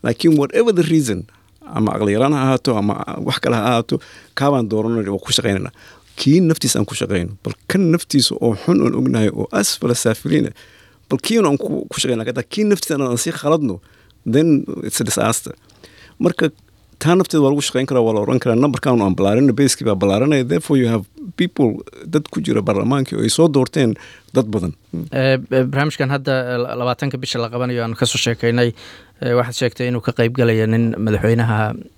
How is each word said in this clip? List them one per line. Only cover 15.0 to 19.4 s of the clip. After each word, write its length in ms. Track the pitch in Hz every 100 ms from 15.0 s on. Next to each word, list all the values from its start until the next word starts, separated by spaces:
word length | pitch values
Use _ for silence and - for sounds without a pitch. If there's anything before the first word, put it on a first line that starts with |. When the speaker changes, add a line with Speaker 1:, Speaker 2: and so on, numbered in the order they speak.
Speaker 1:
a 20 |
disaster. 500 | 110 - 110 113 - - _ _ - - - _
Marka, 320 | 175 170 160 - _ _ _ _
taa 140 | 151 180
nafteeda 280 | 180 156
waa 80 | 139
lagu 140 | 143 -
shaqayn 200 | 127 131
karaa, 160 | 131 113
waa 80 | 110
la 60 |
oran 160 | 101 127
karaa, 160 | 131 117
numberkan 460 | 143 127 143 120
aan 140 | 98 90
ballaarinno, 380 | 98 110